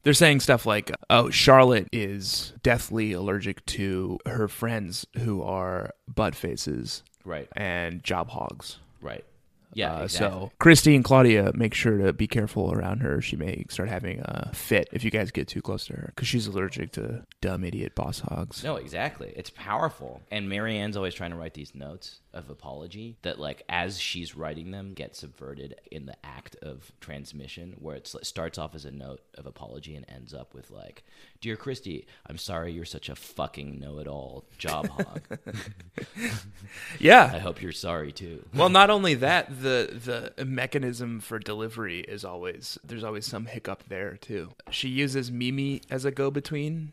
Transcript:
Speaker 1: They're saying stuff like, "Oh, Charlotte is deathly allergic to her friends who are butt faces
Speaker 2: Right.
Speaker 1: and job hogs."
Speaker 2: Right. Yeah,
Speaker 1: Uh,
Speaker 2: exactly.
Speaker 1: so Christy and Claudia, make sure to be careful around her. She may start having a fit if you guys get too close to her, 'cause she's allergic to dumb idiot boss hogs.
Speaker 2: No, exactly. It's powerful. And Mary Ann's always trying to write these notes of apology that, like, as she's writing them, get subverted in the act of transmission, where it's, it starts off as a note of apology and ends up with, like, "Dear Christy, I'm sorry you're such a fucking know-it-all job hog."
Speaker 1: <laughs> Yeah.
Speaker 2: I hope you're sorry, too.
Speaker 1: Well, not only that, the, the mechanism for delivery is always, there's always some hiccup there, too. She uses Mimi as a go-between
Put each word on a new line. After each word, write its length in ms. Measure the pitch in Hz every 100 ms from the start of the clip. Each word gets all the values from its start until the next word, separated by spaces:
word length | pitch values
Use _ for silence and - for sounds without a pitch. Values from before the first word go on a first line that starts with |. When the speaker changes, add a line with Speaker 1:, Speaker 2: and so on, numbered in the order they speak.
Speaker 1:
They're 120 | 147
saying 260 | 143 160 143
stuff 260 | - 123 120
like, 260 | 107 - - -
"Oh, 180 | 120 110
Charlotte 580 | - - 131 127 113 90
is 640 | 113 98 101 98 - - -
deathly 480 | 127 120 - 110 107
allergic 520 | 90 98 98 95 - -
to 500 | - 98 92 92 92 -
her 220 | 117 104
friends 580 | - 117 113 92 95 - -
who 240 | 117 98
are 500 | 62 95 92 90 101 - -
butt 260 | - 104
faces 680 | 71 - 62 - 64 57 - _ _
Speaker 2:
Right. 240 | 92 78 - -
Speaker 1:
and 480 | 101 87 85 87
job 260 | - 90 -
hogs." 460 | - 53 - - - - -
Speaker 2:
Right. 220 | 67 53 - _ _ _ _
Yeah, 200 | 107 85 80
Speaker 1:
Uh, 40 |
Speaker 2:
exactly. 240 | 90 - 101 92
Speaker 1:
so 100 | 98 _
Christy 360 | 165 165 156 143
and 80 | 120
Claudia, 480 | 131 123 107 98 -
make 180 | 113
sure 240 | - 120 104
to 140 | 95
be 160 | - 107
careful 460 | 117 104 104 95
around 260 | 104 92 107
her. 180 | - -
She 160 | - -
may 260 | 78 - -
start 180 | - 98
having 320 | 90 92 -
a 320 | - - -
fit 360 | - - 104 -
if 100 | - 214
you 40 |
guys 220 | 110 101
get 160 | - 69
too 140 | -
close 240 | - 101 -
to 80 |
her, 180 | - -
'cause 140 | - 120
she's 180 | 123 104
allergic 460 | 98 95 123 -
to 320 | - 110 117 - -
dumb 240 | 92 92
idiot 320 | 87 - - -
boss 240 | - -
hogs. 460 | - - - - 156
Speaker 2:
No, 100 | 123
exactly. 560 | 73 80 143 - -
It's 160 | - 87
powerful. 760 | - 101 110 160 - 65 65 -
And 200 | 104 98
Mary 280 | 98 110 107
Ann's 200 | 104 101
always 160 | 92
trying 180 | - 87
to 60 | 85
write 160 | 82
these 200 | 78 71
notes 460 | 67 71 85 - - _
of 160 | - 71
apology 680 | 71 69 69 85 101 117 117
that, 180 | 90 -
like, 240 | 73 69 -
as 280 | 87 87 95
she's 380 | - 90 82 73
writing 360 | 78 78 87
them, 220 | 98 98
get 220 | 90 67 -
subverted 600 | 71 - 67 69 69 - -
in 160 | 78 67
the 120 | - 71
act 320 | 67 - -
of 300 | 76 65 - _
transmission, 760 | - 71 69 73 67 - 87 -
where 160 | 78 69
it's, 180 | -
it 120 | - -
starts 320 | - 82 85
off 180 | 78 80
as 80 |
a 80 | 71
note 300 | 69 65 65 _ -
of 100 | 65
apology 500 | - 57 65 76 73
and 100 | 62
ends 240 | 65 58
up 200 | 67 65
with, 160 | 67 -
like, 320 | 50 50 - _ - - _
"Dear 140 | 113 110
Christy, 480 | 135 127 - 80 - - -
I'm 100 | 82
sorry 340 | - 85 85
you're 140 | 85 85
such 240 | 73 -
a 60 | 67
fucking 640 | - - 69 - 71 71
know-it-all 680 | 69 73 76 71 65 65 - -
job 300 | 82 78 196
hog." 320 | - - - - - -
Speaker 1:
<laughs> 560 | 107 107 95 87 - - 202 233 104 98 - - - - 160
Yeah. 300 | 156 240 131
Speaker 2:
I 60 | 85
hope 220 | 90 85
you're 100 | 90
sorry, 400 | - 87 85 76
too. 340 | - 90 82 -
Speaker 1:
Well, 160 | 127 180
not 200 | 185 202
only 260 | 208 185 135
that, 460 | 131 175 - 135
the, 720 | 131 127 107 120 120 120 117 -
the 80 | 131
mechanism 760 | 131 131 143 127 120 120 113
for 200 | - 113
delivery 600 | 104 107 113 117 104 87
is 220 | - 104
always, 540 | 98 90 90 - 117 -
there's 200 | - 117
always 220 | 110 107 110
some 200 | 104 117
hiccup 380 | 117 - 98 -
there, 280 | 95 98 95
too. 320 | - 101 80 - -
She 180 | - 131
uses 420 | 131 143 135 123
Mimi 500 | 120 123 135 139 135 -
as 160 | 131 135
a 60 |
go-between 800 | 135 139 139 - 151 151 160 151